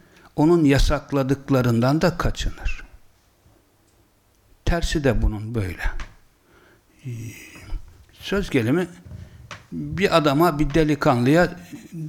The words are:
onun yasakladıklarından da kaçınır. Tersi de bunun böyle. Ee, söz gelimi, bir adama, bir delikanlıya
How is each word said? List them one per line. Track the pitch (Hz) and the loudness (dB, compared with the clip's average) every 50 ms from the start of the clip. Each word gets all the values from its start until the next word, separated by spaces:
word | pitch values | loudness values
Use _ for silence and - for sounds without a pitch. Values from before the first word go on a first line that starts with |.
| _ _ _ - - - _ | _ _ _ -20 -20 -12 _
onun | - 147 160 175 170 156 | 0 2 4 4 4 4
yasakladıklarından | 139 139 131 - - 156 135 - - 143 139 135 127 139 131 - - 135 127 123 123 117 113 117 131 143 160 | 4 4 4 4 4 2 0 -2 -4 -2 -2 0 0 -2 -4 0 0 0 2 2 2 2 2 2 2 2 2
da | 170 175 170 - | 0 0 0 0
kaçınır. | - - - - - - - - - - - - - - - - - - _ _ _ _ _ _ _ _ _ _ _ _ _ _ _ _ _ _ _ _ _ _ _ _ _ _ _ _ _ _ _ | -2 -4 -2 -2 -4 -6 -6 -4 -4 -4 -4 -4 -8 -18 -20 -20 -20 -20 _ _ _ _ _ _ _ _ _ _ _ _ _ _ _ _ _ _ _ _ _ _ _ _ _ _ _ _ _ _ _
Tersi | - 175 170 165 - - 165 143 | -2 0 0 0 -2 -2 0 2
de | 135 113 110 113 | 2 2 2 0
bunun | 107 107 104 107 110 120 | 0 -2 -2 -8 -6 -4
böyle. | 117 101 92 82 - - - - - - - - _ _ _ _ _ _ _ _ _ _ _ _ _ _ _ _ _ _ | -4 -4 -4 -6 -4 -4 -4 -4 -4 -10 -10 -14 _ _ _ _ _ _ _ _ _ _ _ _ _ _ _ _ _ _
Ee, | 131 120 110 113 110 107 - - - - - - - - - - - - - - _ _ | -12 -12 -10 -12 -14 -14 -16 -20 -20 -20 -20 -12 -10 -10 -10 -10 -14 -20 -20 -20 _ _
söz | _ - - 196 202 190 - | _ -10 -6 -4 -4 -4 -2
gelimi, | - 135 110 113 139 175 185 175 - - - - - - - - - - - - - - - _ - | -2 0 0 2 0 -2 -2 -6 -10 -18 -20 -20 -18 -18 -18 -20 -20 -20 -20 -20 -20 -20 -18 _ -12
bir | 165 147 147 151 160 190 190 - | -10 -10 -8 -6 -2 0 2 2
adama, | 165 151 151 135 147 170 180 151 143 | 4 4 4 4 4 2 2 2 0
bir | 160 139 - | -2 0 2
delikanlıya | 170 156 151 151 143 - 156 131 120 120 131 147 175 180 - - - - - - - - - - 165 160 | 2 2 2 0 0 2 2 2 4 4 4 4 4 4 2 -2 -10 -16 -18 -18 -18 -18 -16 -14 -12 -12